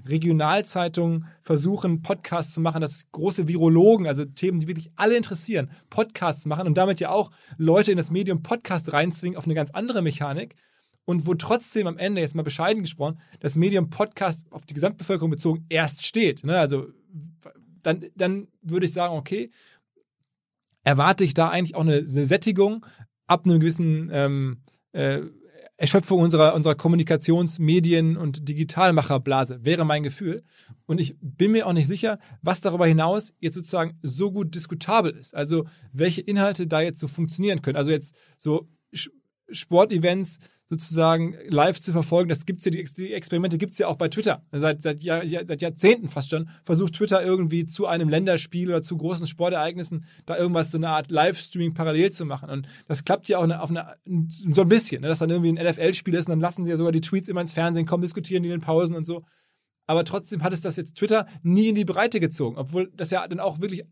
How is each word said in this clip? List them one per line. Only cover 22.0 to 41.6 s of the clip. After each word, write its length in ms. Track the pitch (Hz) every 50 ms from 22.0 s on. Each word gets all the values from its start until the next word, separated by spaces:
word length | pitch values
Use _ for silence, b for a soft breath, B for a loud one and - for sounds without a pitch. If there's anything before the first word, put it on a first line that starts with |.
| 147 160 131 143 143
Sättigung 600 | 135 175 202 - 220 190 190 196 202 220 226 B B B B B - _ _ _
ab 180 | - 175 170 170
einem 160 | 180 170 160
gewissen, 500 | 160 165 160 165 170 160 156 156 165 165
ähm, 500 | 165 143 139 139 139 139 135 131 123 120 - b b b _ _
äh, 280 | - - 139 135 139 147 76 - - _ - _ _ - - - _ -
Erschöpfung 400 | - 139 - 196 180 - 190 175
unserer, 340 | 165 170 160 156 156 156 160
unserer 200 | 160 151 160 143
Kommunikations-, 840 | 143 - 165 170 175 156 - 165 156 - - 165 175 180 160 - -
Medien- 560 | 160 151 170 180 165 170 170 165 160 160 165
und 320 | - 170 147 135 147 147 143
Digitalmacherblase, 1160 | 147 151 156 - - 175 185 185 165 151 135 - 143 127 - 139 135 135 131 123 127 123 113
wäre 200 | 147 170 170 160
mein 180 | 151 151 151
Gefühl. 400 | 147 139 143 - 208 160 185 226 b b b b b b b _ _
Und 140 | - 156 185
ich 140 | 160 135 - -
bin 320 | - 135 - - 180 208
mir 160 | 220 226 208 190
auch 40 |
nicht 140 | 175 165 147
sicher, 320 | 143 202 - - 220 208 B B B B B
was 180 | - 170 185 -
darüber 260 | - 196 165 175 175
hinaus 460 | 165 160 160 156 170 196 214 214 - - _
jetzt 160 | 170 160 160
sozusagen 420 | 180 170 - 190 175 165 165 165 -
so 300 | - 135 123 160 196 202
gut 240 | 185 208 190 160 160
diskutabel 560 | 175 - - 170 160 - - 214 226 185 156
ist. 240 | - - 127 - -
Also 300 | 151 143 151 165 160 156 160 B B B B
welche 280 | - 131 160 185 170 190
Inhalte 460 | - 208 202 202 196 202 196 165 180
da 140 | 160 160 156
jetzt 180 | 165 175 165 -
so 80 | 156
funktionieren 560 | 135 - 165 165 165 165 175 196 202 190 156
können. 140 | - 175 165
Also 160 | 151 139 151
jetzt 240 | 156 151 - - b b b b b -
so 300 | - 151 151 - - - _ _ _ _ - 160 - - - _ _ _ _ _ _ -
Sportevents 880 | 170 160 - - 170 175 208 220 208 170 165 175 180 190 190 165 - b b b b b b
sozusagen 680 | _ 165 165 - - 160 165 160 160 165 165 165 165 160 - - -
live 320 | 165 147